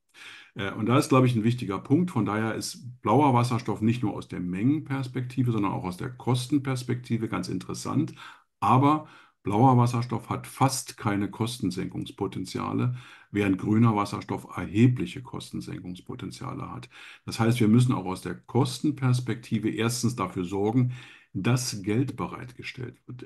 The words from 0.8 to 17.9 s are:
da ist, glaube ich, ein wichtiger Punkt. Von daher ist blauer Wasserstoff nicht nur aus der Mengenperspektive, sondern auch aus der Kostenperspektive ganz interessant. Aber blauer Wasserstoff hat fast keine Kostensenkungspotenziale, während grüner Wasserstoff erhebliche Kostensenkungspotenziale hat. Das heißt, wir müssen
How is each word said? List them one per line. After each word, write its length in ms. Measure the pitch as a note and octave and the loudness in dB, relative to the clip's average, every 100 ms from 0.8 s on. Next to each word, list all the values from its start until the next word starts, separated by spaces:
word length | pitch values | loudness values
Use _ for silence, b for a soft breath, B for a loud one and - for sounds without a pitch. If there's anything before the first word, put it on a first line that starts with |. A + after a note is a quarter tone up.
| G#2+ | 2
da 120 | C3+ | 2
ist, 100 | D3+ | 6
glaube 180 | C3 B2+ | 6 6
ich, 80 | A#2 | 4
ein 80 | |
wichtiger 340 | A2+ B2 F#2+ F#2+ | 0 0 -4 -6
Punkt. 320 | - D3 F3 | 2 2 4
Von 160 | A#2 G2 | 0 0
daher 280 | G#2 A2 | 0 -2
ist 460 | G#2+ - - - - | -4 -8 -12 -16 -4
blauer 320 | G#2 C3 D3 | 4 6 6
Wasserstoff 460 | A#2+ A#2+ A2+ - F#2 | 4 4 0 -2 0
nicht 220 | A2 A2+ | 2 2
nur 120 | G#2+ | -2
aus 140 | E2 - | -4 -8
der 120 | F2+ | -6
Mengenperspektive, 1120 | F2+ F#2 B2 D#3 B2+ C3+ C3 - B2 C3+ B2 | -4 0 2 0 -2 -6 -4 -6 -4 0 0
sondern 200 | A2 G2 | 2 -2
auch 120 | F2 | -2
aus 120 | F2+ F2+ | -6 -6
der 140 | F2 | -10
Kostenperspektive 1160 | - - B2 - D3 C3 B2+ - A#2+ - A2+ A2 | -6 -2 0 0 -2 0 -4 -4 -6 -2 -4 -2
ganz 200 | G2 F2+ | -4 -4
interessant. 640 | F2+ - F2+ G2+ G2+ E2 B B B B _ | -6 -6 -8 -2 -2 -2 B B B B _
Aber 480 | G2+ B2 C#3+ D3+ D3+ B B B | 4 6 6 4 -2 B B B
blauer 340 | F#2+ G2+ C3+ B2 | -2 4 6 6
Wasserstoff 500 | A#2+ A#2+ A#2+ A2 - | 4 0 -4 -6 -6
hat 160 | F#2+ - | -8 -8
fast 500 | - C3 B2+ - - | -2 0 0 -8 -6
keine 340 | G#2 G2+ G2 | -2 0 -2
Kostensenkungspotenziale, 1700 | - A2 - F#2 F2+ F2 F2 - - G2 F#2+ F#2 G#2 G2 A2 B2 B2 B B B | -2 -4 -2 -4 -4 -6 -8 -10 -6 -6 -6 -8 -6 -4 -2 -2 -4 B B B
während 280 | G2+ G2+ F#2 | 0 2 0
grüner 380 | - A2 A#2 G#2 | 2 6 6 4
Wasserstoff 500 | G2+ G2 F#2 G2+ - - | -2 -6 -6 -8 -8 -10
erhebliche 640 | E2+ G2+ B2 B2 F2 - | -4 4 6 4 -4 -8
Kostensenkungspotenziale 1500 | - F2+ - F2+ F2 F2 F2+ F2+ - - F#2 - F2 F#2 F2 | -12 -12 -10 -10 -10 -12 -12 -14 -14 -12 -12 -12 -12 -10 -10
hat. 180 | F2+ - B B B | -12 -16 B B B
Das 160 | - - | -12 2
heißt, 200 | A2+ A#2+ | 2 6
wir 80 | G#2+ | 6
müssen 240 | A#2+ B2 | 8 6